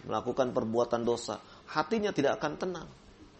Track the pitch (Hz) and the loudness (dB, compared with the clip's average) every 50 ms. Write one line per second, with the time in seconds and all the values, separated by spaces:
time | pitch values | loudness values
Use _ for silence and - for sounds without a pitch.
0 | - - 107 110 110 120 120 - 127 123 - 123 117 110 110 120 120 117 120 117 | -6 -2 -2 0 0 0 2 2 2 2 2 0 0 2 2 2 2 4 2 2
1 | 117 117 120 113 - - 104 107 - - - - - - - 156 156 - 226 226 | 2 2 0 0 -2 -6 -8 -8 -10 -14 -20 -20 -16 -4 -2 -2 0 2 0 0
2 | 208 202 190 - 139 139 113 - 170 151 151 - 180 185 175 165 156 - - - | 0 0 2 2 2 2 2 0 -2 -4 -4 -4 -6 -6 -6 -8 -10 -14 -16 -20
3 | - - - - - - - | -20 -20 -20 -20 -20 -20 -20